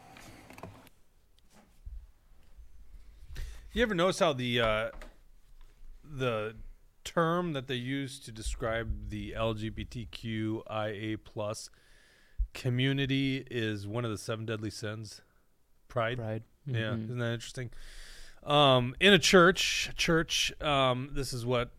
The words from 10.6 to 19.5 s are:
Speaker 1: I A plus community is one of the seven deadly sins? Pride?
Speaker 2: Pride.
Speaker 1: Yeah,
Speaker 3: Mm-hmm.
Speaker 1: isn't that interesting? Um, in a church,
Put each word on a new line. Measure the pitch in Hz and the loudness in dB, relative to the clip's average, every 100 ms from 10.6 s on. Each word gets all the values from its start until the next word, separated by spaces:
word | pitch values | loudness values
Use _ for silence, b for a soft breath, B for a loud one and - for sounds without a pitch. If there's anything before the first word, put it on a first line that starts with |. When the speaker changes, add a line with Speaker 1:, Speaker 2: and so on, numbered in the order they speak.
| - | -6
Speaker 1:
I | 110 107 | -6 -4
A | 101 110 107 | -4 -6 -6
plus | - - 104 110 - b b b b b b b - | -8 -8 -6 -6 -10 b b b b b b b -4
community | - 127 123 131 139 139 135 135 135 131 | -2 -2 2 2 2 2 2 2 -2 -4
is | 123 110 107 101 | -4 -2 -2 -4
one | 110 120 | -4 -4
of | |
the | 104 | -4
seven | - 110 110 | -6 -6 -4
deadly | 110 107 | -4 -6
sins? | - 107 107 107 - _ _ _ _ _ _ _ | -6 -8 -8 -12 -16 _ _ _ _ _ _ _
Pride? | 123 113 123 | -2 -2 -2
Speaker 2:
Pride. | 110 110 110 _ 143 | -4 -6 -8 _ -6
Speaker 1:
Yeah, | 120 110 | -2 -2
Speaker 3:
Mm-hmm. | 110 110 | -4 -6
Speaker 1:
isn't | 123 | -4
that | 120 | -4
interesting? | 117 - - 123 B B B B B B B | -4 -8 -10 -10 B B B B B B B
Um, | - 147 147 131 123 131 | 2 6 8 8 4 4
in | 185 | 8
a | 196 | 8
church, | - 190 175 | 10 10 10